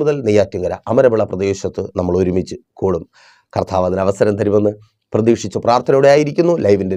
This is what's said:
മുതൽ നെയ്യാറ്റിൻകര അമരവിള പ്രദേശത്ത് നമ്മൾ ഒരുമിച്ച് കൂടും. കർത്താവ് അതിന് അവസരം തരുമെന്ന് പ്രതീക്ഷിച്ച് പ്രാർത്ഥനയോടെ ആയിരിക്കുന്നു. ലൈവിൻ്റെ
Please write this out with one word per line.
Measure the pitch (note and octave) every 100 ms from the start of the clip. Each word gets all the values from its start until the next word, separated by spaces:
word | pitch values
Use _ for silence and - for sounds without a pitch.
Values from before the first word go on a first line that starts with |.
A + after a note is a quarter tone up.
മുതൽ | D3 C#3+ G#2+
നെയ്യാറ്റിൻകര | G#2 F#2 F#2 F2+ F#2 G2+
അമരവിള | B2 C3 A2 G2+
പ്രദേശത്ത് | F#2+ G2 G2 F#2 G#2 G2 F#2
നമ്മൾ | F2+ F2+
ഒരുമിച്ച് | F#2 F#2 - D#2+ _ -
കൂടും. | F#2+ E2+ - _ _ _ _ -
കർത്താവ് | - F#2+ F2+
അതിന് | F#2+ F#2+
അവസരം | - G#2+ G2+
തരുമെന്ന് | G#2 G#2 G#2 G#2 _ _ _
പ്രതീക്ഷിച്ച് | G#2+ A2+ A2+ G2+ A2+
പ്രാർത്ഥനയോടെ | A2+ B2 B2 C3+ C#3
ആയിരിക്കുന്നു. | D3 D3 D#3+ F3 E3
ലൈവിൻ്റെ | G#2 G2+ F#2+